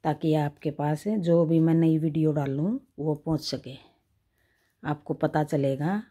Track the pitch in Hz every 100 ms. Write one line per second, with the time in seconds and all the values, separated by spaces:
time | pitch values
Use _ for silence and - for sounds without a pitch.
0 | 160 147 160 151 147 - 156 143 147 151
1 | 208 214 170 170 160 165 160 165 165 160
2 | 160 151 156 147 139 135 175 262 _ -
3 | 156 151 165 156 - 131 120 135 - _
4 | _ _ _ _ _ _ _ _ - 147
5 | - 143 147 156 147 147 139 135 151 208
6 | 226